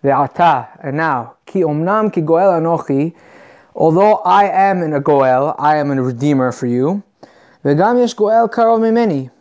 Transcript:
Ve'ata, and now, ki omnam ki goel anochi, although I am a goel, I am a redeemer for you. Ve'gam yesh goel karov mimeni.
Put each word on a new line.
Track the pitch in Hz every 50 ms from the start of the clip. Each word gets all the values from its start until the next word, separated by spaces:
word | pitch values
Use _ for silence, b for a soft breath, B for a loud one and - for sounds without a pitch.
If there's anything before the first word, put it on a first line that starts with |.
| -
Ve'ata, | 139 135 127 143 131 - - 175 170 151 131 117 - - -
and | - 139 135 151
now, | 165 160 143 127 113 107 - _ _
ki | - - 196
omnam | 175 160 147 147 160 180 202 220 220 214
ki | - 180
goel | 160 151 165 165 185 196 180 165
anochi, | 160 165 170 156 - - 139 135 147 165 B B B B B B B B B B B B B
although | - - 160 160 175 196 214 214 - -
I | 180 180 196 202 196
am | 170 185 196 196 196 185
a | 175 156 151 143
goel, | 143 165 151 139 131 131 127 127 139 143 - -
I | 143 151 151 151
am | 147 143
a | 139 135
redeemer | 127 127 127 117 131 147 147 135 127 127
for | 117 - - 123
you. | 120 123 131 147 190 202 196 _ _ _ b b b b b b b b b
Ve'gam | 143 143 151 185 214 247 247
yesh | 247 233 -
goel | - 208 202 220 226 233 214
karov | - - 233 226 233 226
mimeni. | 226 226 226 233 240 220 165 139 131 127 _ _